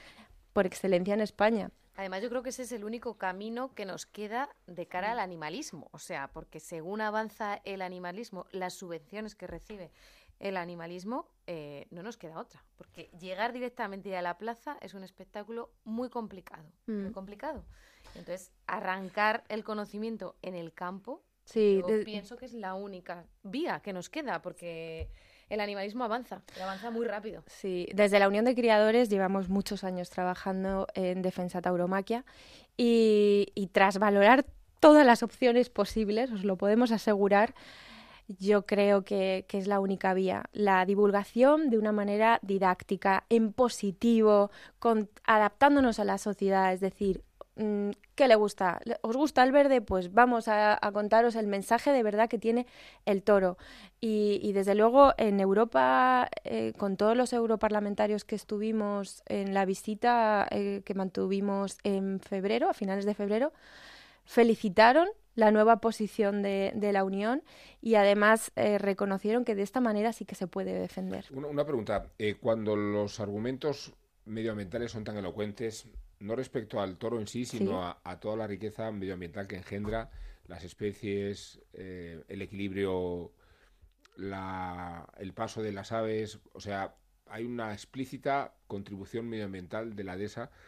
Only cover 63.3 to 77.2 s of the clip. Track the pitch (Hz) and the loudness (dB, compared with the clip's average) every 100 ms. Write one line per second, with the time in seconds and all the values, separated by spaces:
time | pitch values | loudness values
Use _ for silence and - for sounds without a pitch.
63.3 | 214 285 - - - - - - _ _ | -2 -2 -6 -18 -20 -20 -20 -20 _ _
64.3 | - 233 214 214 175 226 269 359 - _ | 4 4 4 2 6 8 8 4 -2 _
65.3 | - 214 214 214 226 226 220 208 - 202 | 2 6 8 6 6 2 -2 -4 0 0
66.3 | 202 202 196 196 214 202 196 196 196 214 | 0 -2 -2 -2 -2 0 0 0 -2 -2
67.3 | 269 - - - _ 226 220 202 202 208 | -2 -6 -18 -20 _ 2 4 6 6 6
68.3 | 220 - - 214 202 202 190 202 196 208 | 4 2 -2 0 0 0 -2 -2 -2 -2
69.3 | 233 240 202 202 262 240 208 220 220 202 | -2 0 -2 -4 -2 0 0 -2 -4 -10
70.3 | 208 180 196 185 185 185 - 190 190 - | -10 -8 -6 -4 -4 -6 -6 -8 -8 -10
71.3 | 135 147 143 147 135 104 101 - - 107 | -10 -4 -2 -2 -2 -2 -4 -6 -4 -4
72.3 | 98 117 113 107 104 104 104 104 - 101 | -2 -2 -2 0 0 0 -2 -4 -6 -8
73.3 | 104 117 131 151 139 - - _ _ - | -6 -6 -4 -6 -6 -10 -20 _ _ -12
74.3 | 110 113 104 95 117 117 110 107 107 92 | -6 -6 -6 -8 -8 -8 -8 -10 -8 -8
75.3 | 85 104 101 113 110 - - - _ 101 | -6 -8 -6 -8 -10 -16 -20 -20 _ -6
76.3 | 117 127 135 107 120 98 90 113 117 | -6 -6 -8 -6 -6 -6 -6 -6 -6